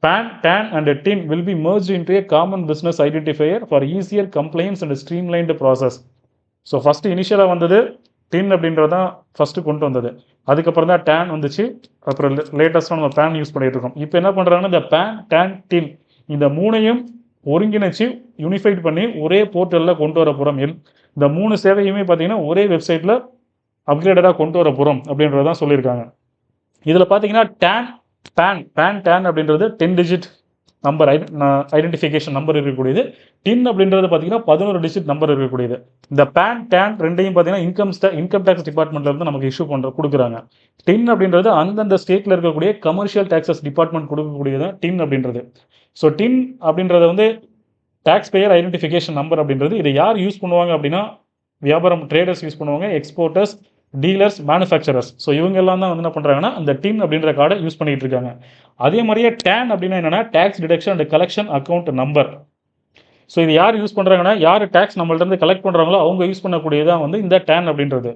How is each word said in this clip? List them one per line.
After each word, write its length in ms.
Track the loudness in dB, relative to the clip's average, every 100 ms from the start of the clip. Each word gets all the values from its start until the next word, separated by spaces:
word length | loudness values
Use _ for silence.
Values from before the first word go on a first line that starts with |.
pan, 200 | 2 0 -2 -2
tan 220 | 0 2 0 -2
and 120 | 0 0
tin 160 | 0 -2 -2
will 100 | -4 -2
be 60 | -2 0
merged 260 | 0 0 -4
into 140 | 0 -2
a 40 | 2
common 260 | 0 0 -2 -4
business 260 | -4 -4 0 0
identifier 520 | 0 -4 -2 0 -2 0
for 100 | 0 0
easier 300 | -4 -4 -4 -2 -4
compliance 440 | -4 -4 -4 -4
and 80 | -6 -6
streamlined 500 | -6 -8 -4 -2 -2 0
process. 320 | 2 2 0 -4 _ _ _ _ _ _ -6
So 60 | 0
ஃபர்ஸ்ட் 220 | 2 2 0
இனிஷியலா 320 | -2 0 4 4
வந்தது 260 | 4 2 4 2 -4 _ _ _
tin 140 | -2 0 0
அப்படின்றது 340 | 0 2 2
தான் 140 | 2 -2 -6 _ _
ஃபர்ஸ்ட் 220 | -2 -2 -6
கொண்டு 140 | -2 -2
வந்தது. 240 | -2 -6 -10 _ _ 0
அதுக்கப்புறம் 400 | 2 2 0 2
தான் 120 | 2 2
tan 180 | 0 0
வந்துச்சு. 300 | -4 -6 -4 -6 -6 _ _ -8
அப்புறம் 220 | -2 -2 -2
லே-, 100 | -6 0
லேட்டஸ்டா 380 | 2 2 -2 -2
நம்ம 120 | -2 0
pan 140 | 0 0
யூஸ் 120 | -6
பண்ணிட்டு 220 | -2 -2 -2
இருக்கோம். 200 | -8 -10
இப்ப 100 | -4 0
என்ன 100 | 0 0
பண்றாங்கன்னா, 320 | 2 2 2
இந்த 100 | -2 0
pan, 180 | 0 0 -6 -2
tan, 160 | 0 0 -4 _
tin 140 | -2 -2 -12 _ _ _
இந்த 120 | 0 0 0
மூணையும் 420 | 0 2 2 0 -4 -18 _ _ -2
ஒருங்கிணைச்சு 520 | 0 0 0 -2 -2 -4 -4 -16 _
யூனிஃபைட் 360 | -6 -2 0 0 -2
பண்ணி 180 | -2 -4 -4
ஒரே 180 | 0 2 2
போர்ட்டல்ல 380 | 0 0 0 0 0
கொண்டு 160 | 0 2
வர 80 | 0 2
போறோம். 180 | -2 0 -4
எல்-, 120 | -6 _ _ _ 0
இந்த 120 | 0 2
மூணு 180 | 0 0
சேவையுமே 380 | 2 2 2 -2 0
பாத்தீங்கன்னா 300 | 0 0 -2 -2
ஒரே 160 | 0 2
வெப்சைட்ல 400 | 0 0 -2 0 -2 -2 _ _ _ _ _ -2
அப்கிரேடடா 400 | 0 4 6 6 4
கொண்டு 160 | 0 2
வர 80 | 2 2
போறோம் 200 | 0 0 -4
அப்படின்றத 360 | 0 0 2 0
தான் 120 | 0
சொல்லியிருக்காங்க. 420 | 2 2 2 -4 -8 _ _ _ _ _ _ _ 2
இதுல 160 | 4 4
பாத்தீங்கன்னா 340 | 2 2 0 0 0
tan, 200 | 0 0 -4 -14 _ _ -10 0
pan, 180 | 0 0 -8 -2
pan 180 | 0 0 0
tan 160 | 2 2
அப்படின்றது 360 | -2 0 0 0 0
டென் 160 | 0 2
டிஜிட் 260 | 0 0 -4 _ _ _ _ _ -4
நம்பர் 220 | 2 4
ஐ-, 100 | 2 -2 -2
ந-, 220 | 0 0 0 0
ஐடென்டிஃபிகேஷன் 600 | 0 -2 -2 -4 -4 -6
நம்பர் 180 | -2 -2
இருக்கக்கூடியது. 440 | -2 -2 -2 -2 -4 -8 _ _ -2
tin 140 | 0 0
அப்படின்றது 380 | 0 2 2 2
பாத்தீங்கன்னா 320 | 0 -2 -4 2
பதினோரு 280 | 2 2 -2
டிஜிட் 240 | -2 -4 -4
நம்பர் 200 | -2 0
இருக்கக்கூடியது. 440 | 0 0 -2 -4 -6 -10 _ _
இந்த 120 | 0 2 2
pan, 200 | 0 -2 0
tan 180 | 2 2 -2
ரெண்டையும் 300 | -4 0 0 2
பாத்தீங்கன்னா 280 | 0 0 -4
இன்கம் 280 | -2 -4 0
ஸ்டா-, 160 | -2 -2
இன்கம் 240 | -2 0 0
டேக்ஸ் 180 | 0 -2
டிபார்ட்மெண்ட்ல 420 | -4 -2 -2 -4
இருந்து 160 | -2 -4
நமக்கு 180 | -4 -4
இஷ்யூ 120 | -4 -6
பண்ற, 180 | -4 -6 -4
கொடுக்குறாங்க. 400 | -2 0 0 -2 -14 _ _ _ 0
tin 140 | 2 2
அப்படின்றது 360 | 2 4 4 4 2
அந்தந்த 360 | 2 -2 0 0
ஸ்டேட்ல 320 | 2 -2 2 0
இருக்கக்கூடிய 360 | 0 0 -2 0 -2
கமர்ஷியல் 440 | -2 -2 -2 0
டாக்ஸஸ் 300 | 0 0 -4 -4
டிபார்ட்மெண்ட் 420 | -2 -2 -2 -6
கொடுக்கக்கூடியது 500 | -6 -6 -6 -4 -4 -6
தான் 100 | -6
tin 120 | -6 -4 -2
அப்படின்றது. 360 | -2 -4 -6 -12 _ _ _ _ -2
So 80 | 0 2
tin 140 | 0 0 -2 -4 -2
அப்படின்றத 380 | -2 2 4 4
வந்து 140 | 4 0 0 _ _ _ _ _ _ 2
டாக்ஸ் 240 | 2 2
பேயர் 200 | 0 4 4
ஐடென்டிஃபிகேஷன் 600 | 2 -4 -2 -4 -4 -6
நம்பர் 200 | -4 -2
அப்படின்றது, 320 | -2 -2 -2 0
இதை 100 | 0 2
யார் 160 | 2 2 -2
யூஸ் 120 | -4
பண்ணுவாங்க 280 | -2 0 2 0
அப்படின்னா, 260 | -2 -4 -6 -10 _ _ _ _ 0
வியாபாரம் 360 | 2 4 0 0
ட்ரேடர்ஸ் 320 | 0 0 -2 -6
யூஸ் 120 | -8
பண்ணுவாங்க, 260 | -6 -4 -2 -4
எக்ஸ்போர்ட்டர்ஸ், 560 | -6 -4 -2 0 0 -4 _ _ _ -4
டீலர்ஸ், 340 | -2 2 2 0 -2
மேனுஃபேக்சரர்ஸ். 600 | 0 2 0 0 -2 -2 -10
So 40 | -2 0
இவங்க 180 | 0 2
எல்லாம் 200 | 2 2
தான் 80 | -2
வந்து 100 | -2
என்ன 80 | -4 -2
பண்றாங்கன்னா, 340 | 2 2 0 -4
இந்த 120 | -4 -2
tin 120 | -2 -2
அப்படின்ற 260 | -2 0 0 2
கார்டை 180 | 2 2
யூஸ் 140 | -4 -4
பண்ணிட்டு 240 | -4 -4
இருக்காங்க. 260 | -2 -4 -6 -12 -20 _ _ _ 0
அதே 140 | 0 0
மாதிரியே 220 | 2 0 0
tan 220 | 0 0 0
அப்படின்னா 240 | -2 -2 -2
என்னன்னா, 200 | -2 -2 0 2
tax 140 | 2 0
deduction 280 | -2 0 0
and 100 | -2 0
collection 340 | 0 0 -2 -4 -4
account 280 | -2 -4 -2 -4
number. 260 | 0 0 0 -4 _ _ _ _ _ _ _ _ _
So 60 | 0
இது 80 | 4 4
யார் 200 | 4 2
யூஸ் 140 | -2 -2
பண்றாங்கன்னா, 360 | 2 4 4 2 4
யார் 180 | 4 2 2
டாக்ஸ் 220 | 2 -2
நம்மள்ட்ட 240 | -2 0
இருந்து 160 | 0 2
கலெக்ட் 220 | 2 2 0
பண்றாங்களோ 340 | 2 4 4 2
அவங்க 160 | 2 -2
யூஸ் 140 | -4 -4
பண்ணக்கூடியதான் 560 | -4 0 0 2 2
வந்து 140 | 0 -4 2
இந்த 100 | 2 4
tan 140 | 0 2
அப்படின்றது. 400 | -2 -2 -2 -6